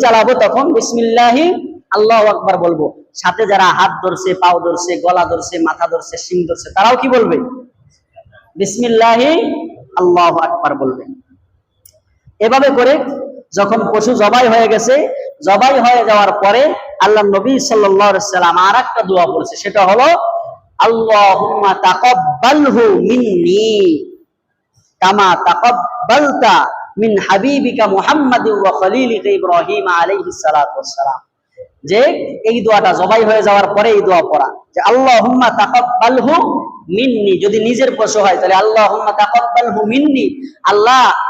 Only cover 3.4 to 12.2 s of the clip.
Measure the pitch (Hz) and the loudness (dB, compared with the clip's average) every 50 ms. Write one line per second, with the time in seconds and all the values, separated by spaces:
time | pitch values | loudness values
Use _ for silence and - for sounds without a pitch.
3.4 | 220 196 202 190 190 180 156 180 185 190 - - 185 185 170 - - 185 180 - | -2 0 2 2 2 2 2 2 0 0 -2 -4 -6 -6 -6 -4 -4 -4 -2 0
4.4 | 180 170 175 175 160 175 160 160 165 180 175 156 151 175 180 180 170 156 170 160 | 2 2 2 0 0 -2 -4 -4 -4 -6 -6 -4 -2 -2 0 0 -2 -2 -4 -6
5.4 | 156 - 180 170 165 156 156 - 170 165 165 165 - - 165 165 - - 180 180 | -8 -8 -6 -4 -4 -4 -4 -4 -4 -4 -4 -6 -8 -10 -16 -16 -10 -6 -6 -4
6.4 | 170 160 170 - - - - 190 202 233 254 247 262 269 254 240 220 175 165 135 | -4 -4 -6 -10 -10 -6 -2 0 2 2 2 0 0 0 0 0 0 0 -2 -4
7.4 | 123 123 - - - - _ _ _ _ _ _ _ _ _ - - _ _ - | -4 -6 -12 -16 -18 -20 _ _ _ _ _ _ _ _ _ -20 -20 _ _ -20
8.4 | _ _ - - 196 196 202 226 247 233 226 220 226 233 226 233 254 294 330 359 | _ _ -10 -8 -8 -6 -6 -4 -2 0 0 2 2 2 2 2 2 0 0 0
9.4 | - 302 - - - - - - - - - 175 180 180 175 175 170 170 165 165 | -2 -4 -6 -8 -10 -14 -16 -20 -20 -12 -6 -2 0 0 2 2 2 0 0 -2
10.4 | 160 - - - - 147 139 - 135 131 127 127 - - - - _ _ _ _ | -2 -4 -4 -4 -4 -4 -4 -4 -4 -6 -6 -8 -12 -18 -20 -20 _ _ _ _
11.4 | _ _ _ _ _ _ _ _ _ _ _ _ _ _ _ _ | _ _ _ _ _ _ _ _ _ _ _ _ _ _ _ _